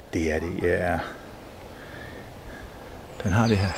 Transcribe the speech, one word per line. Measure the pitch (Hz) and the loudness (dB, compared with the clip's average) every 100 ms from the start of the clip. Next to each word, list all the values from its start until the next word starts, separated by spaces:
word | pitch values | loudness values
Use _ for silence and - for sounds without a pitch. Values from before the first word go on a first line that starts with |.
| - | -4
Det | 92 80 | 0 2
er | 78 | 2
det, | 85 92 | 2 2
ja. | 87 90 90 87 - - - - - - - - - - - - - - - - - - - - - - | 4 4 4 2 -2 -8 -14 -14 -16 -14 -14 -14 -14 -12 -12 -12 -14 -14 -12 -12 -12 -14 -14 -14 -14 -2
Den | 101 | 4
har | 98 113 | 6 8
det | 104 | 6
her. | 95 | 4